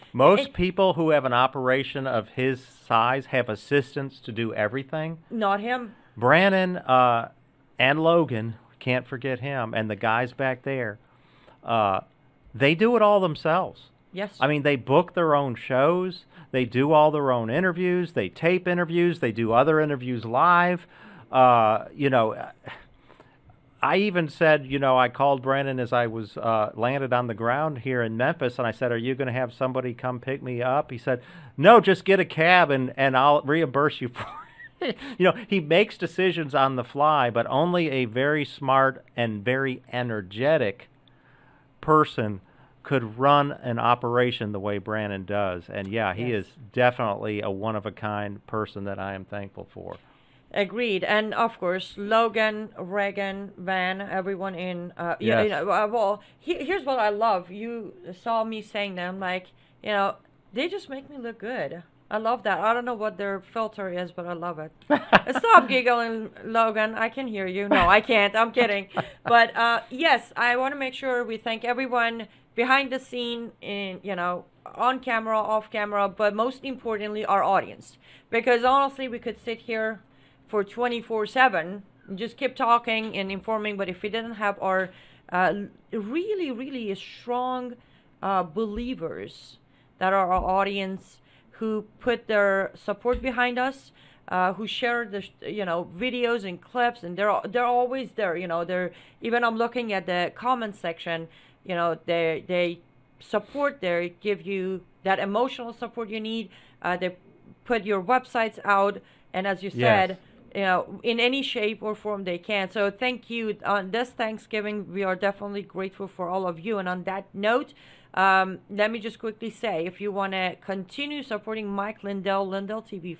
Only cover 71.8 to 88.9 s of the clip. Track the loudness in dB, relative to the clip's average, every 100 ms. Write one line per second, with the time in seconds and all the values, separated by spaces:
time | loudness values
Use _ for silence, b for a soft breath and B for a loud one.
71.8 | -2 0 0 -2 -12 b b -2 2 2
72.8 | 2 -6 -8 -8 -6 -8 -10 -14 -10 -8
73.8 | -8 -8 -8 -4 -4 -4 -10 _ -16 -2
74.8 | 0 0 -2 -4 0 -2 0 -2 -2 -6
75.8 | -2 0 -2 0 0 0 -2 -4 -10 -8
76.8 | -6 -6 -6 -6 0 2 2 2 -2 -10
77.8 | -20 -20 b b b 0 2 4 4 4
78.8 | 2 -2 -8 -8 -10 -10 -10 -10 -6 -4
79.8 | -4 -6 -14 b b b _ -2 -2 -2
80.8 | -2 -2 -4 -4 0 4 4 4 -4 -10
81.8 | -16 _ -14 -10 -10 -6 -6 -2 2 2
82.8 | 2 -4 -4 -6 -6 -6 -4 -4 -4 -4
83.8 | -6 -6 -6 -6 -8 -4 -4 -2 -2 0
84.8 | -2 b b b -6 0 0 0 -8 -16
85.8 | _ -8 -4 -4 -2 -4 -4 -6 -8 -8
86.8 | -8 -8 -12 -14 -6 -4 -2 -4 -8 -14
87.8 | b b b _ -2 -2 -2 -4 -6 -6
88.8 | -8